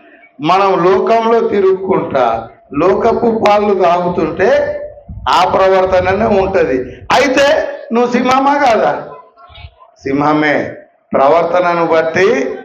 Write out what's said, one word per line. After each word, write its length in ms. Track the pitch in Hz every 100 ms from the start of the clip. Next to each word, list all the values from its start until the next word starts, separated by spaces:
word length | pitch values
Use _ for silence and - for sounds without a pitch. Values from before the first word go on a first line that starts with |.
| - - - -
మనం 440 | 151 190 196 175
లోకంలో 640 | 175 196 - 226 226 233 226
తిరుగుకుంటా 1000 | 208 190 190 190 165 - 135 117 117 - - -
లోకపు 680 | 143 175 208 233 220 233 220 208
పాలు 260 | 208 208
తాగుతుంటే 1040 | 185 175 175 175 170 156 - 202 294 285 - - - - - -
ఆ 160 | 151 185
ప్రవర్తననే 920 | - 190 190 185 185 180 196 220 196
ఉంటది. 380 | 190 190 151 131 - - -
అయితే 560 | 226 277 285 277 - - - -
నువ్వు 200 | 233 240
సింహమా 420 | 247 254 262 277
కాదా? 480 | 285 269 214 151 147 - - - _ - - - _ - _
సింహమే. 680 | 139 139 147 151 151 139 - - - _ -
ప్రవర్తనను 760 | 131 139 165 165 180 175 170 165
బట్టి 680 | 160 160 175 196 262 - -